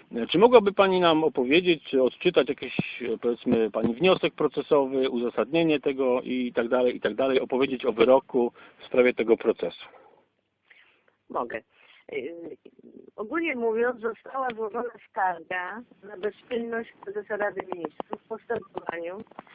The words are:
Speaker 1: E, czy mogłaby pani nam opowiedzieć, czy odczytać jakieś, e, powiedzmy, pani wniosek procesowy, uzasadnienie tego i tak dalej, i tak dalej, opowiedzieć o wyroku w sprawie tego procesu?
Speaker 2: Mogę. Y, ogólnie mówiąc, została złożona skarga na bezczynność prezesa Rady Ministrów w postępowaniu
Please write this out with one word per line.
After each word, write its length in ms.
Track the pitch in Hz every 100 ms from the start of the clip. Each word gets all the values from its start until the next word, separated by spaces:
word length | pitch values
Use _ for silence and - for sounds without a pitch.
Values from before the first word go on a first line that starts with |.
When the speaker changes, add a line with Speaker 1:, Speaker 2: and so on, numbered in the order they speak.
| _ 120
Speaker 1:
E, 120 | 117
czy 100 | 170
mogłaby 360 | 240 240 196
pani 260 | 196 196 185
nam 240 | 175 156
opowiedzieć, 600 | 156 - 127 160 180 160
czy 200 | - 135
odczytać 460 | 127 - 180 170 135
jakieś, 540 | 135 127 - - -
e, 140 | 120 110
powiedzmy, 540 | 120 120 127 120 110
pani 220 | 113 117
wniosek 400 | 117 185 170 165
procesowy, 760 | - 151 151 - 147 131 135 131
uzasadnienie 720 | 123 120 - 110 160 165 147
tego 420 | 147 135 131 127
i 300 | - 127 123
tak 140 | 127 120
dalej, 280 | 127 127 -
i 60 |
tak 140 | 104 107
dalej, 240 | 135 131
opowiedzieć 460 | 117 127 143 123 127
o 60 |
wyroku 600 | 110 113 131 - 127 120 - - _
w 80 | -
sprawie 280 | 131 123
tego 240 | 113 113 113
procesu? 480 | 117 - - - - - - _ _ _ _ _ _ - _ _ _ _ _
Speaker 2:
Mogę. 320 | 156 117 113 _ _ _ - -
Y, 440 | - 294 339 339 - - _ - - - -
ogólnie 400 | 214 320 330 254
mówiąc, 460 | 233 220 240 240
została 460 | 233 - - 269 254 220
złożona 340 | 220 233 240 220 _
skarga 720 | 220 185 170 - 185 180 214 247 _
na 140 | 196 202
bezczynność 760 | 202 - - 247 233 226 226 _
prezesa 340 | 202 208 202 208
Rady 240 | 208 190 185
Ministrów 480 | 180 165 _ - -
w 60 | _
postępowaniu 960 | 220 - 220 185 185 175 165 170 190 - - -